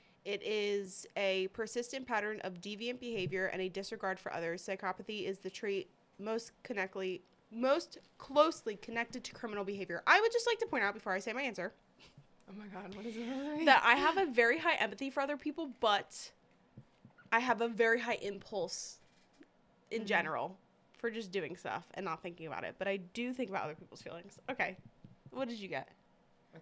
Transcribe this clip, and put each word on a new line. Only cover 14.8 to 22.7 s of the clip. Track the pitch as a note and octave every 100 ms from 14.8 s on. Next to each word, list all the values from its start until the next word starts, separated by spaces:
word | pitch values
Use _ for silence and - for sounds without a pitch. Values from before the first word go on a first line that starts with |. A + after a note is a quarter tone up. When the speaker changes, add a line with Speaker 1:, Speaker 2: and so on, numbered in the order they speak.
| A3 G3+ C4+
Speaker 1:
for | C#4+
other | C#4 C#4+
people, | D4+ D#4 D4 -
but | A3 G3+ - - - - _ _ _ - - _ - - -
I | A3+
have | B3+ A3
a | A#3
very | A3 A3+ A#3
high | A#3 A3
impulse | G3+ G3+ - G3+ F3+ - - - - _ _ - - _ _ _ -
in | A3+
Speaker 2:
Mm-hmm. | G3+
Speaker 1:
general | F#3 D#3+ B2+ D#3 F#3+ _ _ _ -
for | A#3
just | A3 F#3+
doing | F#3+ D3+ F3
stuff | D3+ C#3+ -
and | - F#3
not | D#3+
thinking | F3 E3+ D#3+
about | -
it. | -